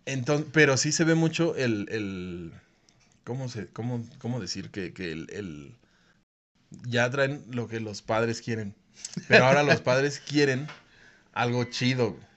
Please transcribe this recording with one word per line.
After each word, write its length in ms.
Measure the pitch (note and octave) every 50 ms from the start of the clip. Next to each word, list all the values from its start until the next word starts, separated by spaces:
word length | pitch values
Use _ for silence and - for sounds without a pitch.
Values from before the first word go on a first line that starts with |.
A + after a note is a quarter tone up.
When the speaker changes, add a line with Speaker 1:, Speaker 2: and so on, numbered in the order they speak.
| -
Speaker 1:
Enton-, 400 | C3 C3+ C3 A#2 D3 D3 D3 D3+ C3+
pero 260 | - D#3 D3+ C#3 C3+
sí 140 | B2+ - D3+
se 120 | D3 - E3
ve 100 | D#3+ E3
mucho 420 | E3 E3 D#3+ D#3+ - E3 E3 -
el, 320 | A#2 C3 A#2+ A2 G2+ G2 -
el, 600 | G#2+ A2 G#2 G2 G2 F2+ F2+ F#2 F2 F2 E2+ E2 - - _ _ _ _ _ _ _ _ _ _ _ _ -
¿cómo 240 | - B2 C3+ C3 B2
se, 180 | A#2+ G#2+ G2
cómo, 360 | - - - A2+ B2 B2 A#2 A2+ A2+ -
cómo 220 | - - A#2 B2+ A#2+
decir? 320 | F#2 F2 - G2 - G#2+
Que, 220 | - G#2 F#2 E2 -
que 180 | - F#2 E2
el, 160 | D#2 D#2+ D2+ -
el, 440 | - G2 G#2 F2 D2+ D2 C#2+ C2 - _ _ _ _ _ _ _ _ _ _ _ _ _ _ _ _ _ _ - - - -
ya 200 | B2 A#2+ A#2+ B2 B2+
traen 320 | C3 C#3 C3+ C3 D3 C#3+ - G#2+
lo 160 | B2+ A#2+ A2+
que 120 | G2+ A2 A2+
los 220 | A2 G#2+ G2+ -
padres 400 | - - A2+ A2 A#2 A#2 A2+ A2+
quieren. 320 | - A#2+ A2+ A2 G#2+ G2 - _ _ _ _ - - - - - -
Pero 180 | - G3+ G#3 B2+
ahora 160 | C3 C#3 C#3+
los 200 | D3 C#3 C3 A2+
Speaker 2:
<laughs> 0 |
Speaker 1:
padres 380 | - B2+ B2+ C3 C#3 C#3+ C3 -
quieren 480 | - - C#3+ D3 C#3+ C3+ C3 C3 D3+ D3 - - _ _ _ - - - _ _ _ _ -
algo 320 | G#2 B2 A#2+ B2 B2 A#2+
chido, 460 | A#2+ - - B2+ B2+ C3 B2+ A#2+ G#2 -
güey. 100 | - - _ _